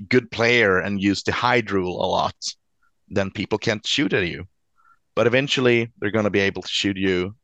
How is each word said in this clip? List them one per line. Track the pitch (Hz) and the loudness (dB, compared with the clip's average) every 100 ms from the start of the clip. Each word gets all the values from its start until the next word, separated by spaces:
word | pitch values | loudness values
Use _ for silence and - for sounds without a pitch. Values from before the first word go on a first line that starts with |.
| 101 | 0
good | 127 117 | 0 0
player | - 117 120 104 92 | 0 2 4 4 2
and | 92 101 | 0 0
use | 98 98 | 0 0
the | - | -2
hide | 90 123 123 104 | -2 0 0 0
rule | 98 90 87 | -2 -2 -2
a | 92 | -2
lot, | 90 - - - - _ _ _ _ - | 0 -2 -6 -12 -12 _ _ _ _ -6
then | 95 98 | -2 -2
people | - 92 107 | -4 -4 -2
can't | - 107 - | -2 -2 -2
shoot | - 147 | -2 0
at | 127 87 | 0 -2
you. | 71 95 _ _ _ _ _ _ | -6 -12 _ _ _ _ _ _
But | - 113 | 0 2
eventually, | 123 139 - 127 117 117 _ | 2 0 2 2 2 0 _
they're | 104 | -4
gonna | 107 104 | 0 0
be | 98 | 2
able | 98 92 | 0 -2
to | - | -6
shoot | - 98 95 | -4 -2 0
you, | 95 90 92 - | 0 0 -2 -6